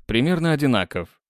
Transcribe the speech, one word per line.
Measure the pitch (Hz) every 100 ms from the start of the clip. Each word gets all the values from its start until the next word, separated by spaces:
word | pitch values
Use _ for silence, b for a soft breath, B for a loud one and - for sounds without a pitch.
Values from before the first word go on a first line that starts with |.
| -
примерно | 113 151 175 165
одинаков. | 151 143 110 90 - 82 _